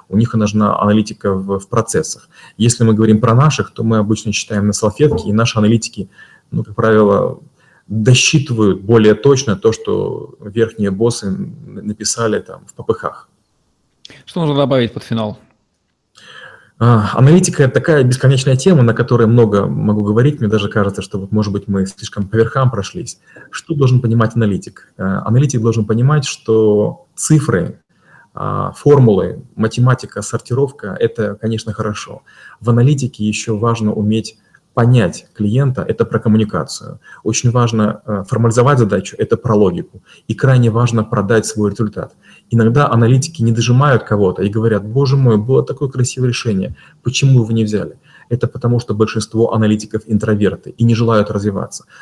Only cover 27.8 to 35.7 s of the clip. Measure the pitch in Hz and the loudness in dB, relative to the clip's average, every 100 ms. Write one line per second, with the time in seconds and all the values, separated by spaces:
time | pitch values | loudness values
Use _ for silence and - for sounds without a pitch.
27.8 | _ _ _ - _ - 101 101 95 - | _ _ _ -20 _ -10 -8 -6 -8 -2
28.8 | 143 139 120 95 90 90 - - 110 - | 4 6 6 4 0 -6 -12 -6 -4 0
29.8 | 127 120 - 107 - 113 - 120 123 - | 0 0 -4 -12 -8 -10 -6 -4 -4 -4
30.8 | 104 - 113 - 104 104 113 113 117 104 | -10 -4 -2 -2 -6 -4 -6 -6 -6 -6
31.8 | 107 98 - - _ - - - 110 117 | -6 -8 -12 -18 _ -20 -20 -6 0 2
32.8 | 131 135 123 - 107 107 - 107 117 113 | 2 2 -2 -4 -4 -4 -6 -4 -2 -2
33.8 | 107 107 104 110 - - _ _ _ - | -2 -2 -2 -2 -4 -14 _ _ _ 0
34.8 | 120 123 87 - - - 104 123 139 | 2 4 2 -4 -12 -6 -2 0 0